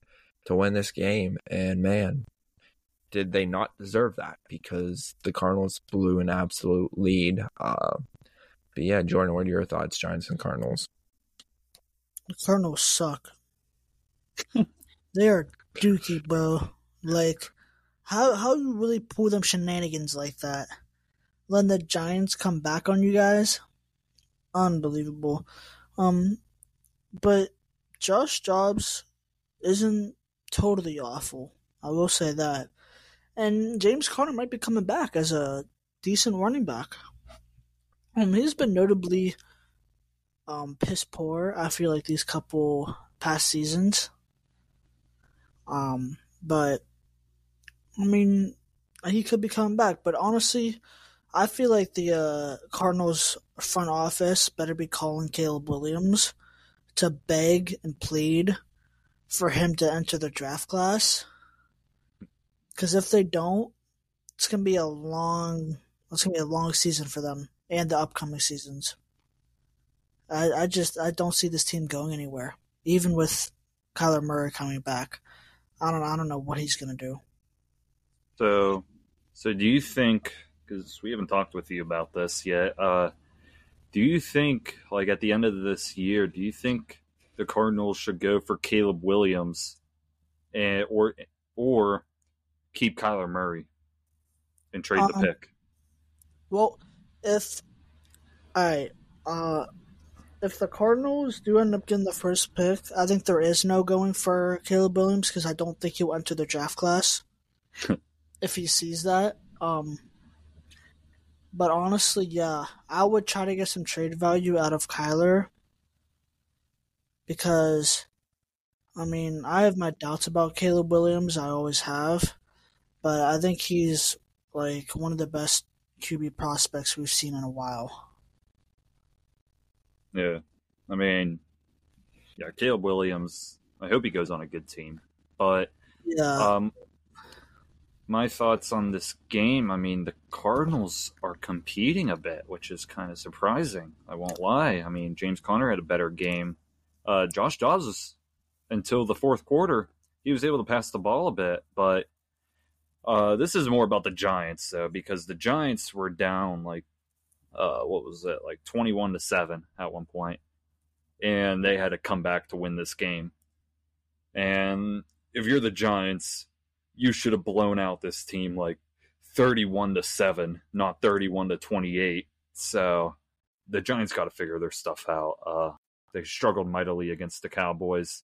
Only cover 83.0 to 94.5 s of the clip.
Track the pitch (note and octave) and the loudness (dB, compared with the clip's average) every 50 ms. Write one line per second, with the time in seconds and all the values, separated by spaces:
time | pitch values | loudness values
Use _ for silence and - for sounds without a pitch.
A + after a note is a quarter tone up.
83 | F2+ E2+ - _ _ _ _ _ _ _ _ _ _ _ _ _ _ _ - G#2 | 2 0 -2 _ _ _ _ _ _ _ _ _ _ _ _ _ _ _ 0 2
84 | A2 D3 E3+ E3 - - - D3 D3 D3 C3+ A2+ - - - - - - G2+ G2+ | 4 4 4 2 0 0 0 0 2 2 0 -2 -4 -10 -16 -18 -10 -6 -2 -2
85 | G2 G2+ G2+ F#2+ A2 G#2 G#2 A2 A#2 A2+ G2+ F#2+ F#2+ G2+ F#2+ - - - - F#2+ | 0 0 0 0 2 2 2 4 4 2 0 0 -2 -2 -2 -4 -6 -8 -6 -4
86 | F#2 F#2+ G#2 G#2 G2 F2+ - F2+ F#2+ G#2+ - - - B2 B2 A#2 - - - - | -2 0 2 2 0 0 -2 -4 -6 -6 -6 -4 -4 -4 -2 -4 -6 -10 -18 -20
87 | _ _ _ _ _ _ _ - G2+ - - G#2+ A2 A2 G#2+ G#2 G#2 G2+ F#2+ - | _ _ _ _ _ _ _ -8 -8 -2 2 2 2 2 2 0 0 -2 -4 -4
88 | - A2 F#2+ F2 G2 G2 G2+ G2 - - G2+ - - - A2 G#2+ G#2 G2+ F#2 E2+ | -4 -6 -4 -2 2 2 2 2 2 0 -4 -4 -2 0 2 2 4 2 2 0
89 | F2 F#2+ G2 G#2 G#2 F#2+ F2+ F2+ F2 F2 E2+ - - - - _ _ _ _ _ | 0 2 4 4 4 4 2 0 -2 -4 -6 -8 -10 -12 -14 _ _ _ _ _
90 | _ _ _ _ _ _ _ _ _ _ - G#2+ G#2 G2+ G2 G2 G#2 - A2 G#2+ | _ _ _ _ _ _ _ _ _ _ -4 -2 0 0 0 0 -2 0 2 2
91 | G#2+ A2+ - - - - _ _ _ _ _ - A#2+ C3 B2+ A2+ G#2 G2+ G2+ F#2+ | 2 2 0 -4 -16 -20 _ _ _ _ _ -2 0 2 4 4 4 4 2 0
92 | - _ _ _ _ _ _ _ _ _ _ _ _ _ - - B2 A2+ - - | -4 _ _ _ _ _ _ _ _ _ _ _ _ _ -4 0 0 0 0 0
93 | - G#2+ G#2 G2 F2+ F2 F2 F#2 F2+ F2 E2+ E2 E2 - _ _ _ _ _ _ | -2 -2 0 -2 -2 -4 -2 -2 -2 -2 -4 -6 -10 -14 _ _ _ _ _ _
94 | _ _ _ _ _ _ _ _ _ _ | _ _ _ _ _ _ _ _ _ _